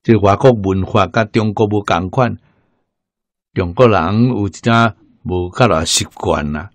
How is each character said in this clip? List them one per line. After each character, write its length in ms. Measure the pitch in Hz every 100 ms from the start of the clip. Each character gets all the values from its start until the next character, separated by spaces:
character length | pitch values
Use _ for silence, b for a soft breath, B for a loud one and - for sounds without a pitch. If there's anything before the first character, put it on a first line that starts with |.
这 160 | - 110
外 160 | 98 101
国 140 | 135
文 340 | 113 95 95 92
化 200 | 110 90
甲 180 | 113 107
中 280 | 113 107
国 120 | 98 107
无 160 | 104
共 260 | 104 90 92
款， 280 | 131 120 98 _ _ _ _ _ _ _ _ _ _ _
中 200 | - 90
国 160 | 90 123
人 400 | 95 82 107 123
有 180 | 113 101
一 40 |
点 440 | - 120 117 117 - _ _
无 260 | - 90 90
较 140 | - 120
偌 180 | 80 80
习 200 | - 98
惯 500 | - 95 80 73 76
啊。 160 | 92